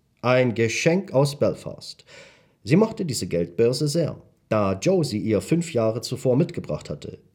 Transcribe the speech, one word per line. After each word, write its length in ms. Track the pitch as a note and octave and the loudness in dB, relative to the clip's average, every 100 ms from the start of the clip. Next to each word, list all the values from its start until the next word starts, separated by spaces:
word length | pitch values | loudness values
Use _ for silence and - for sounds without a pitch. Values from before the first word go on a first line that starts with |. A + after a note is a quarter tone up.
| _ _ | _ _
"Ein 340 | A#2 B2+ B2+ | 2 4 4
Geschenk 580 | G#2+ A2+ - - F3+ G3 | 2 0 2 2 2 2
aus 240 | B2+ C#3+ - | 2 2 2
Belfast." 680 | G#2 - - - - - - - - _ _ _ | 0 0 -8 -14 -16 -20 -20 -20 -20 _ _ _
Sie 140 | G2+ D#3+ | 2 4
mochte 280 | A3 - | 4 0
diese 220 | F#3 A2+ F2+ | -6 -6 -4
Geldbörse 600 | E2+ F2 - A#2 C3 D3+ | -2 -2 0 0 2 -2
sehr, 280 | D#3+ E3+ - - _ - | -2 -2 -6 -16 _ -2
da 260 | A2 G2 | 0 0
Joe 280 | F#2+ E3+ F#3+ | 0 0 0
sie 160 | D3 G#2+ | 0 -2
ihr 220 | G2 G#2 | 0 0
fünf 320 | - E3 E3 | 2 0 0
Jahre 300 | A#2 A2+ A#2 | 0 0 0
zuvor 340 | - B2+ B2+ B2+ | -4 -4 2 2
mitgebracht 520 | E3+ - - D2 - | 2 -2 -8 -8 -8
hatte, 300 | D#2 - - _ | -10 -12 -16 _